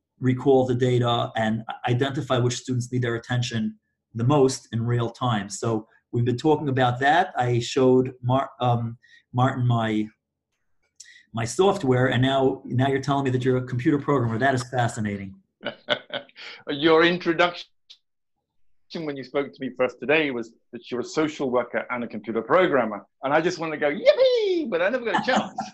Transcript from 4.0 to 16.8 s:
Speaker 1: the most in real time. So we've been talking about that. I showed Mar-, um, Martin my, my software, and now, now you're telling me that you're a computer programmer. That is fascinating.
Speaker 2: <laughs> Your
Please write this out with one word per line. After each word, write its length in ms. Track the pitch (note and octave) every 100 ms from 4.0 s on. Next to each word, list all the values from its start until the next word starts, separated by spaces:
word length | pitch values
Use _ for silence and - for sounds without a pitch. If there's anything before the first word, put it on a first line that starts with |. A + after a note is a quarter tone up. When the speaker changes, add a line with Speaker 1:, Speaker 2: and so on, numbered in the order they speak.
| _
Speaker 1:
the 100 | A2
most 440 | B2 D3 C3+ B2+ -
in 140 | A#2 A#2
real 240 | A#2+ A#2
time. 400 | - B2+ G#2+ G2+
So 380 | - A#2 A2 - _ _
we've 120 | A#2+
been 140 | A#2+ A#2+
talking 320 | D#3 D3+ D3+
about 300 | C3 B2 B2
that. 340 | C#3 E3 F#3 -
I 220 | B2 A#2+
showed 540 | A#2+ C3+ C3 B2+ B2+ -
Mar-, 300 | B2 C3 - -
um, 400 | B2 A#2 A#2 A#2 _ _ _
Martin 320 | B2 C3 C3 B2
my, 420 | A#2 A2 G#2+ G#2+ - _ _ _ _ _ _ _ - - - _
my 120 | A2+ A#2+
software, 640 | - F#3+ F#3+ C3 B2 C3
and 140 | B2
now, 400 | C3 C3+ C3+ - -
now 240 | B2+ C#3
you're 120 | C3+
telling 220 | C3+ C#3
me 80 | C3+
that 120 | B2
you're 140 | B2+ B2+
a 80 | B2
computer 320 | A#2+ D#3+ C#3+
programmer. 400 | C#3 C#3+ A#2 A2
That 160 | C3+
is 80 | C3 -
fascinating. 640 | B2+ A#2 - G#2+ G2+ G2 - _ _
Speaker 2:
<laughs> 1040 | - - - - - - - - - - -
Your 340 | D3